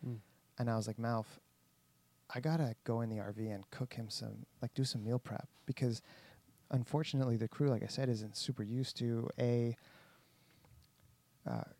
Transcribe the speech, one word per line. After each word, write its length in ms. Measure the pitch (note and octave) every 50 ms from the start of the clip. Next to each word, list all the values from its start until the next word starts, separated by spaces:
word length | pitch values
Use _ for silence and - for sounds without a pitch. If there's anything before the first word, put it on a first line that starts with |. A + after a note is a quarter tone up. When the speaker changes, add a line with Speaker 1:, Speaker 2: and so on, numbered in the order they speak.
| -
Speaker 1:
Mm. 120 | B2+ A#2+ A2 G#2 _ _ _ _ _ _ -
Speaker 2:
And 120 | B2 A#2+
I 60 | A2+
was 100 | A2+ G#2+
like, 120 | G#2+ G#2+ -
"Malf, 260 | A2+ A#2 A#2 A2+ A2 - - - - _ _ _ _ _ _ _ _ _ _ _ _ _ _ _ _ - -
I 60 | B2+
gotta 360 | B2 D#3 D#3+ E3 D#3 B2 A2 - -
go 160 | - A#2 A#2
in 80 | A#2 A2+
the 100 | A2 G#2+
R 120 | G2+ G2+ G#2
V 160 | A2+ A2 A2
and 200 | G#2 G2 F#2+ -
cook 240 | - - B2+ B2+ -
him 160 | - A2+ A2
some, 340 | - - - A2 G#2+ A2 B2 - _ -
like, 140 | - A#2+ -
do 100 | - C3+
some 180 | B2+ - A#2+ G#2
meal 160 | A2 A#2+ B2
prep," 300 | - - G#2+ - - - _ - -
because 380 | - B2+ - C3 B2 A2+ A2+ - - - - - - - - - - - _ _ -
unfortunately 680 | - B2+ A#2+ - - D3 D#3 - - C3+ C3+ B2+ A#2 A2
the 100 | A2+ A2
crew, 200 | - - D3 C#3+
like 140 | B2+ A2 G#2+
I 40 |
said, 220 | G#2 - - C3+ B2+
isn't 260 | A#2+ G#2+ A2 G#2+ G#2
super 260 | - - - B2+ - G#2+
used 340 | G2+ A2+ B2+ C3 - - -
to 300 | A#2+ A#2 A#2 A2+ A#2 - - -
A, 360 | B2 A#2+ A#2+ A#2+ A#2+ A#2+ A#2 - - - - - - - - - - _ _ _ _ - - - - - - - - _ _ _ - - - _ _ _ _ _ -
uh, 180 | - - - - - - -